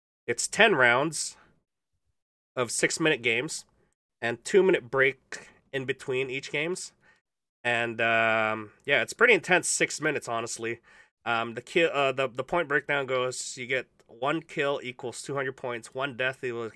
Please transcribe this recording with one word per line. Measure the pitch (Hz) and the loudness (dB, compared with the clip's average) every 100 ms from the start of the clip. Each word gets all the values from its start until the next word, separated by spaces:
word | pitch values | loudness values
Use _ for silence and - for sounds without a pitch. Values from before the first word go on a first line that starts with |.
| _ _ - | _ _ -6
it's | 117 - | -4 0
ten | - 220 160 | 4 6 6
rounds | 123 123 160 156 - - _ _ _ _ _ _ _ _ _ _ _ | 6 6 2 -2 -8 -12 _ _ _ _ _ _ _ _ _ _ _
of | - 117 | -6 -4
six-minute | - 165 - 160 143 | 0 -2 2 0 2
games | 120 113 151 - - _ _ _ _ _ | 0 0 -2 -8 -14 _ _ _ _ _
and | 117 - | -6 -6
two-minute | - 196 185 170 120 | 2 4 6 2 0
break | 135 135 131 _ - - _ _ | 2 2 0 _ -16 -16 _ _
in | 135 | -6
between | 131 131 - 127 135 | -4 -6 -4 -4 -4
each | 135 - | -6 -6
games. | 147 160 185 - _ _ _ _ _ _ _ | -4 -4 -6 -10 _ _ _ _ _ _ _
And, | 120 117 117 113 | -2 0 -2 0
um, | 117 113 113 113 110 110 104 _ - | 2 4 4 2 0 -2 -8 _ -2
yeah, | 139 | 0
it's | 113 | 0
pretty | - 240 | 4 4
intense | 196 - 180 - | 4 4 2 2
six | - 165 - | 0 -2 -2
minutes, | 151 135 - | -4 -4 -4
honestly. | 117 113 - 113 113 _ - _ _ 113 | -6 -6 -6 -6 -8 _ -20 _ _ -2
Um, | 117 117 | -2 -2
the | 117 | -6
ki-, | - 175 165 | -2 2 4
uh, | 139 139 | 4 0
the, | 131 135 | 0 -2
the | 123 | -4
point | 127 175 151 | -4 -2 0
breakdown | 147 - 143 131 | 0 0 -2 0
goes, | 131 127 123 - - | -2 -2 -4 -10 -10
you | 120 | -4
get | 131 - _ _ | -4 -4 _ _
one | 117 131 165 | -6 -2 -2
kill | - - 143 143 | -4 -2 -2 -2
equals | 123 120 120 - | -6 -10 -10 -10
two | - | -8
hundred | 139 135 131 | -4 -4 -6
points, | 127 117 - | -8 -8 -10
one | 127 139 117 | -6 -6 -2
death | 127 131 | -4 -4
equal-, | 127 117 113 | -6 -6 -8